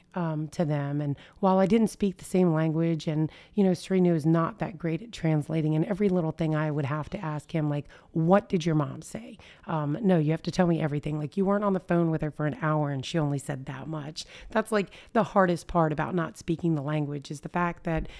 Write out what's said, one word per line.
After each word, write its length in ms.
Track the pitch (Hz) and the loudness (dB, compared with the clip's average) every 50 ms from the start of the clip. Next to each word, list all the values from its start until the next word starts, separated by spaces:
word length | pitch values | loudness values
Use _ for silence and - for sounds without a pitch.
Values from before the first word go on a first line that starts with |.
| _ _ - | _ _ -6
um, 340 | 185 170 165 156 151 156 151 | -4 -4 -2 -2 -4 -6 -6
to 160 | - - 175 | -4 -2 0
them. 360 | 147 151 147 143 143 143 147 | 0 0 -2 -2 -2 -4 -2
And 160 | 147 143 139 - - - - - | -2 -2 -4 -6 -8 -16 -6 -2
while 180 | - 190 185 190 | 0 2 4 4
I 80 | 196 | 4
didn't 220 | 185 208 233 226 202 | 4 4 4 4 2
speak 300 | - - - 202 180 - | 0 -2 -2 -2 -2 -4
the 60 | - | -6
same 280 | - - 185 185 175 160 | -2 2 4 4 4 4
language, 540 | 156 160 160 151 160 165 165 165 156 - | 2 2 0 0 0 0 0 0 -2 -2
and, 240 | - 151 151 156 151 - - - - _ | -2 0 0 0 -2 -4 -8 -20 -6 _
you 100 | - 196 | 2 4
know, 80 | 190 180 | 4 2
Srinu 420 | - - - 190 185 180 175 170 | 0 -2 0 2 4 4 4 4
is 100 | 160 139 | 4 4
not 340 | 160 160 165 165 - 226 - | 4 4 4 2 0 -4 -6
that 180 | 165 - - 151 | -6 -8 -6 -6
great 240 | - 165 160 165 226 | -4 -4 -4 -4 -6
at 80 | 240 | -10
translating, 640 | - - - 160 156 151 139 - 156 160 151 156 156 | -8 -2 0 2 2 2 0 0 -2 0 0 2 2
and 100 | 156 165 | 2 0
every 220 | - 208 175 208 202 | 0 0 0 2 2
little 240 | 185 185 175 160 156 | 2 2 0 -2 -2
thing 220 | - 170 156 156 | -2 -2 0 0
I 160 | 151 156 156 | 0 0 -2
would 140 | 147 147 151 | -2 -2 -2
have 260 | 127 147 151 143 - | -2 -4 -4 -6 -8
to 140 | - - 202 | -8 -8 -6
ask 280 | 156 151 151 - - - | -6 -6 -8 -8 -4 -2
him, 140 | 165 151 151 | -2 0 0
like, 180 | 147 147 143 - - - - _ - | -2 -2 -6 -8 -14 -20 -16 _ -2
"What 360 | 170 160 165 185 208 - - | 0 4 6 6 4 4 2
did 160 | - 185 156 | -2 -2 0
your 100 | 170 156 | 2 2
mom 280 | 156 147 135 131 - 160 | 2 0 0 -4 -10 -12
say?" 360 | - - 220 226 247 226 - - - - - - | -14 -14 -14 -14 -16 -20 -20 -20 -20 -20 -16 -10
Um, 320 | - 175 156 151 143 147 165 | -6 -4 -4 -2 -2 -2 0
"No, 180 | 233 190 185 165 | 2 4 4 4
you 120 | 151 147 | 4 2
have 120 | 160 165 - | 0 -2 -4
to 80 | 175 | -2
tell 160 | - - 185 | 0 2 2
me 140 | 170 170 156 | 4 2 2
everything." 380 | 160 151 139 147 - 151 151 151 | 0 -2 -2 -4 -4 -4 -4 -6
Like, 180 | 151 143 - | -6 -4 -2
"You 80 | 196 196 | 0 0
weren't 200 | 185 202 202 214 | 2 2 2 2
on 80 | 202 190 | 0 0
the 80 | 185 | 0
phone 300 | - - 180 170 170 165 | 0 2 2 2 4 2
with 120 | 160 151 - | 2 0 -2
her 80 | 151 | -4
for 160 | 143 - 151 | -4 -2 -2
an 100 | 151 135 - - | -2 -2 -2 -2
hour 280 | 156 156 151 151 143 | 0 0 0 0 0
and 140 | 143 135 127 | -2 -4 -4
she 140 | - - 170 | -4 -2 0
only 200 | 151 143 143 139 | 0 0 -2 -2
said 280 | - - 143 131 135 | -4 -6 -8 -8 -8
that 220 | 143 135 131 135 147 | -10 -10 -10 -10 -8
much." 360 | 160 156 143 143 165 - - - - - - - | -8 -8 -10 -10 -12 -14 -14 -14 -16 -20 -12 -4
That's, 200 | - - - - | -2 -2 0 2
like, 200 | 220 208 196 - - - - - - | 0 0 0 -2 -6 -18 -12 -2 0
the 100 | 240 208 | 0 2
hardest 440 | - - 208 190 180 175 160 - | 4 4 4 4 4 4 0 -2
part 260 | - - 180 165 156 151 | -2 0 2 2 2 2
about 220 | 143 151 - 180 | -2 -4 -2 -2
not 240 | 180 160 160 - - | -2 -4 -4 -8 -8
speaking 360 | - - 170 156 - 170 165 | -4 -4 -4 0 0 0 0
the 80 | 151 135 | 0 0
language, 480 | 143 151 156 147 139 143 147 139 - | -2 -2 -2 -2 -4 -6 -8 -10 -12
is 100 | 156 143 | -12 -12
the 80 | - - | -10 -6
fact 360 | - 175 175 175 170 - - | -4 -2 -2 -2 -4 -4 -4
that, 240 | 170 165 160 - - - - | -4 -2 -2 -4 -6 -10 -16